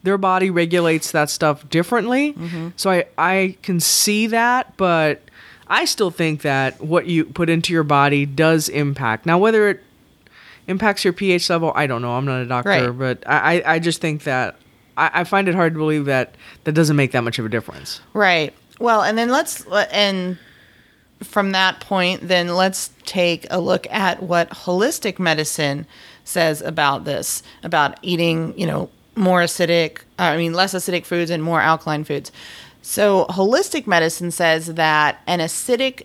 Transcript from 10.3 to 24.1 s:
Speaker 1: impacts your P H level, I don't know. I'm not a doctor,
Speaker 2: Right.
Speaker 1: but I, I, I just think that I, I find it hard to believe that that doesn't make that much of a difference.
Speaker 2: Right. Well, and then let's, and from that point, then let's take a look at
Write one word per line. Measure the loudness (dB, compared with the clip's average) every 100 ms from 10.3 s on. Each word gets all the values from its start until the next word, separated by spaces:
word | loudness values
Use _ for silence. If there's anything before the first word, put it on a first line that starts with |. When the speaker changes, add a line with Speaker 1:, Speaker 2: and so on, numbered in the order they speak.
| -20 -20 -18 -8
Speaker 1:
impacts | -2 0 0 0
your | 0
P | 0
H | 0 2
level, | 0 0 0
I | 0
don't | -2
know. | -2
I'm | -2 -2
not | -4
a | -2
doctor, | -2 0 2 0
Speaker 2:
Right. | -2
Speaker 1:
but | -4 -4 0
I, | 2 2 2
I, | 2 0
I |
just | 0 -2
think | -4 -4 -2
that | -2 -2 -6 _ _ _ -2
I, | 2
I | 2 2
find | 0 2
it | 2
hard | 2 0
to |
believe | 0 0 0
that | 0 -2 -8 -20 -8 -2
that |
doesn't | 2 4 4
make | 2
that | 0 -2
much | -4
of | -4
a |
difference. | -4 -6 -12 -14 -14 -8
Speaker 2:
Right. | 2 4 4 0 -8 _ -4
Well, | 0 2
and | 2 0
then | 0
let's, | 0 -2 -8 -4 -2 0
and | 0 0 0 -4 -8 -12 -20 _ _ _ _ _ _
from | -4 -2 0
that | 2 0 0
point, | -4 0 0 -2 0
then | 0 2 0
let's | 0 -2 -8 -12 -8
take | 0 0 0 -4
a | -4
look | 0 -2 -2
at | -2 -2